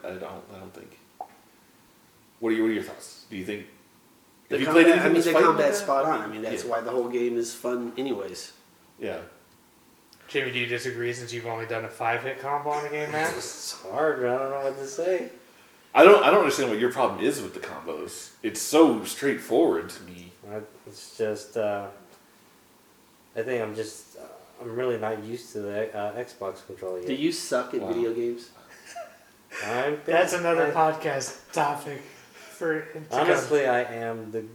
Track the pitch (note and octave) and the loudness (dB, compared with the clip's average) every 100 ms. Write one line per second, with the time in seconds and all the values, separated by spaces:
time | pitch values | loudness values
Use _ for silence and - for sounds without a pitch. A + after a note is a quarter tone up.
0 | - F#2 E2 F#2 - G2 F#2 - - - | -12 -10 -10 -14 -16 -16 -16 -18 -20 -20
1 | _ - - - _ _ _ _ _ _ | _ -18 -18 -18 _ _ _ _ _ _
2 | _ _ _ - A2+ A2+ A2+ G#2+ - - | _ _ _ -4 0 2 2 2 -4 -12
3 | - - - G2+ F#2 G#2 F#2+ - _ _ | -16 -20 -14 -10 -8 -8 -10 -20 _ _
4 | _ _ _ _ - C3+ C#3+ E3 E3+ E3+ | _ _ _ _ -6 -2 4 8 8 8
5 | D#3 E3 E3 D#3 E3 D3+ D3 - - C3+ | 6 4 4 6 6 6 4 2 0 2
6 | D3+ A#2 G#2+ G#2+ A2 A2 A#2+ A#2 A2+ B2+ | 2 0 -4 -8 -6 -6 -4 -4 -2 -2
7 | A#2+ A#2+ A#2+ A#2+ A#2 - B2 B2 A#2+ A#2+ | -2 0 0 -2 -4 -6 -4 -4 -4 -6
8 | C3+ A2 F#2+ F#2 - - _ _ _ - | -4 -4 -6 -10 -14 -18 _ _ _ -10
9 | G#2+ E2 E2+ - _ _ _ _ _ _ | -8 -8 -12 -20 _ _ _ _ _ _
10 | _ - - C#3+ C3 B2 A#2+ A#2+ B2+ A#2 | _ -20 -6 -2 -2 -2 -2 -2 -4 -4
11 | A#2+ A#2+ A#2+ A#2+ A#2 A2+ A2+ A2+ A2+ - | -4 -4 -8 -8 -6 -6 -4 -6 -6 -4
12 | A#2 A#2+ C3 C3 C#3 C#3+ D3 D3 D3 D3+ | -2 -2 -4 -6 -4 -4 -2 -4 -4 -6
13 | D3+ D3+ E3 - - - - - F#2+ A#2+ | -4 -2 -2 -4 -8 -10 -12 -12 -6 0
14 | D#3 B2+ B2 B2+ C3+ C#3 C3+ C3 C3+ C3+ | 0 2 0 0 -2 -4 -4 -6 -8 -4
15 | F3 F3+ B2+ - - - - - _ - | 0 0 -2 -12 -20 -20 -20 -20 _ 10
16 | F3 G3+ C3 G3 D#3 B2+ B2+ G#2+ B2 C3+ | 12 12 8 6 4 0 0 0 0 2
17 | A#2 G2 A2+ - F#2+ F2+ - - E2+ D#2 | 0 2 -2 -2 -6 -10 -12 -12 -10 -8
18 | D#2+ - - - A2 - - D3+ D#3 A2+ | -10 -12 -16 -8 -8 -6 2 8 8 6
19 | F#2 - C#3 A#2+ - B2 D#3+ E2 F2 - | -4 -4 -2 -2 0 4 4 2 -4 -12
20 | F2 F2+ F2+ - G#2 G#2+ G#2+ - - - | -16 -18 -20 -20 -14 -12 -12 -20 -20 -20
21 | - - A2 G#2 - A2+ G#2 G2+ G2 - | -14 -4 -2 -2 -6 -2 -2 -2 -6 -14
22 | - - _ _ _ _ _ _ _ _ | -20 -20 _ _ _ _ _ _ _ _
23 | _ _ _ A2+ A2+ B2 G#2+ G#2+ A2 - | _ _ _ -6 -2 -2 -2 -4 -8 -10
24 | - - - - - - A#2+ A#2 B2+ A2+ | -18 -20 -20 -20 -20 -14 -8 -4 -2 0
25 | G#2+ G#2+ G#2+ A#2+ - G#2+ G2+ G#2 A2 G#2 | -2 -4 -6 -10 -10 -8 -6 -4 -4 -4
26 | G#2 G#2+ B2 - F#2+ F#2 - F#2 F#2+ F2+ | -6 -6 -10 -8 -10 -10 -14 -10 -8 -6
27 | F2+ C4 D#3 E4+ - - - - F#3 A#2+ | -4 -2 0 -2 -2 -2 -2 -4 -4 -2
28 | A#2 A#2 A#2+ A#2+ - - - - - F5 | 0 0 -4 -4 -12 -20 -20 -20 -18 -16
29 | - - - _ - - G2+ A#2+ C#3 D3 | -16 -18 -20 _ -16 -10 -4 -2 -2 -2
30 | - E3 F3+ F3+ E3+ E3 D3+ E3 D#3 D#3 | 2 4 4 2 2 2 2 4 4 2
31 | D#3 C#3 B2+ - - E3+ D3 C#3+ D3+ C3+ | -2 -2 -4 -10 -8 -2 0 -2 -8 -12
32 | - - - - - - E3 D#3 - D#3 | -14 -20 -20 -20 -20 -6 -2 -2 -4 -12
33 | D#3 B2+ E3 - B2+ D3 C3 B2 A#2+ A#2 | -4 2 4 2 4 2 4 2 0 -4
34 | A2+ A2+ A2 A2 A2 | -6 -6 -6 -6 -8